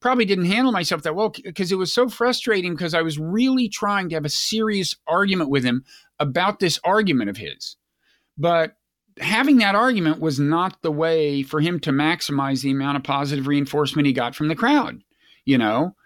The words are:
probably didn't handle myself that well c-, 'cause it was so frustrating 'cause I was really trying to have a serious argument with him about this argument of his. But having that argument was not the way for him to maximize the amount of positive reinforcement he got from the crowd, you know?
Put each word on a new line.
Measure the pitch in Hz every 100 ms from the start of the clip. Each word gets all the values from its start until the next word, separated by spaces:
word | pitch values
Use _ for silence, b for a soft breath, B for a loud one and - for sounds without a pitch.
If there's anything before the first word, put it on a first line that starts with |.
probably | 247 254
didn't | 208 190 175
handle | 208 262
myself | 180 170 165
that | 156
well | 165 214
c-, | - 185
'cause | 170 180
it | 190
was | 180
so | - 247
frustrating | - 240 240 247 202 175
'cause | 170 175
I | 165
was | 165 151
really | 160 208 262 262 233
trying | - 202 202 180
to |
have | 160
a | 147
serious | - - 220 220 202 175 - -
argument | 170 196 190 143
with | 139
him | 123 123 b b b -
about | 147 135 190 208
this | 185 -
argument | 175 208 202 131 104
of | 101
his. | 78 - - - _ _ _ _ _ -
But | 170 170 160 - _ _ _ -
having | - 285 269 262
that | 202 202
argument | 247 220 160 160
was | 156 135
not | 143 165 185 -
the | 165
way | 151 160 160 151 143
for | 135 156
him | 156 175
to | 156
maximize | 135 156 170 - 139 135 135
the | 139
amount | 135 139 143
of |
positive | 135 139 143 139 135
reinforcement | 143 135 151 139 151 143
he |
got | 127 120
from | - 151
the | 160
crowd, | 233 294 - - _ b b b
you | - 131
know? | 110 113 175 -